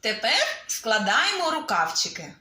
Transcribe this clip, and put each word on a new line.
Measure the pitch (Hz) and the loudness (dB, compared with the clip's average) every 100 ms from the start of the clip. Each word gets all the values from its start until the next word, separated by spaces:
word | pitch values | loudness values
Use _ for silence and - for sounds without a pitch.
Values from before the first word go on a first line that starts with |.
Тепер | 226 208 220 320 622 - - | -4 -2 2 2 2 -2 -8
складаємо | - 226 214 196 220 370 403 330 | -6 0 2 4 2 2 0 0
рукавчики. | 311 - 185 165 - - - 151 - | -2 0 0 0 0 -4 -6 -14 -16